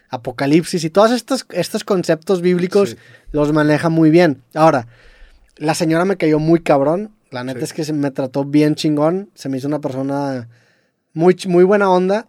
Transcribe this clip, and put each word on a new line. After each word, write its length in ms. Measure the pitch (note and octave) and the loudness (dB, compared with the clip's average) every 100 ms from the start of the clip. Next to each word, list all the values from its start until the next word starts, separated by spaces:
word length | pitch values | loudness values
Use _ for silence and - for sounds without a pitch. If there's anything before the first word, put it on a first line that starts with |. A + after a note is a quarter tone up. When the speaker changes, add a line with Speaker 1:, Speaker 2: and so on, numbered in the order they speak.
| _ | _
Speaker 1:
Apocalipsis 760 | B2 B2+ A#2+ C#3 D#3+ D#3+ F3+ | -10 -10 -4 0 2 0 -4
y 60 | D#3+ | -2
todos 220 | F#3+ A3 | 2 2
estos, 340 | B3 - C4 - | 2 -4 -6 -6
estos 320 | F3 E3 G#3+ | -6 -6 -6
conceptos 580 | - F#3 E3+ D#3 - F#3 | -4 -2 0 -2 -2 0
bíblicos 500 | F3+ F3 F3+ G3+ F#3+ | 0 0 0 0 0
Speaker 2:
Sí. 40 | A2 - - - | -4 -20 -20 -8
Speaker 1:
los 180 | D3 D3 | -2 0
maneja 380 | D3+ D3+ D3 E3 | 2 2 2 0
muy 220 | E3 D#3+ | 4 4
bien. 300 | E3 E3+ B2+ _ | 6 4 0 _
Ahora, 340 | D#3 D#3+ C#3 A#2 _ - _ - _ _ _ | 2 2 2 -4 _ -20 _ -20 _ _ _
la 160 | D3+ | -4
señora 320 | D3+ D#3+ E3 G3 | -2 0 0 0
me 100 | F#3+ | 0
cayó 240 | D#3+ D3+ | 0 0
muy 220 | D#3 E3 | 2 2
cabrón. 500 | E3 C#3+ C#3 F3+ G#3+ _ _ | 2 2 2 -2 -6 _ _
La 120 | B2 | -10
neta 160 | B2+ B2+ | -10 -8
Speaker 2:
Sí. 60 | D#3 | -8
Speaker 1:
es 80 | |
que 100 | - | -6
se 80 | D3+ | -6
me 180 | D3+ C#3+ | -4 -4
trató 340 | C#3 C3 C#3+ C#3 | -4 -4 -4 0
bien 300 | D3 D3+ D3 | 2 2 0
chingón. 540 | D#3 D3 D#3 F#3 G3+ - | -2 0 0 -2 -8 -14
Se 140 | C3+ | -10
me 80 | C3 | -6
hizo 100 | C#3+ | -6
una 140 | D3 | -6
persona 680 | D3 C3 C#3 C#3 C#3+ B2+ A#2 _ _ _ _ _ _ | -6 -6 -6 -4 -6 -8 -12 _ _ _ _ _ _
muy 200 | D#3+ F3 | 0 0
ch-, 140 | F3+ F#3+ | 2 0
muy 160 | F3 | 2
buena 260 | F#3 G#3 G3 | 4 4 2
onda 380 | F3+ F#3 G#3+ | 2 0 -2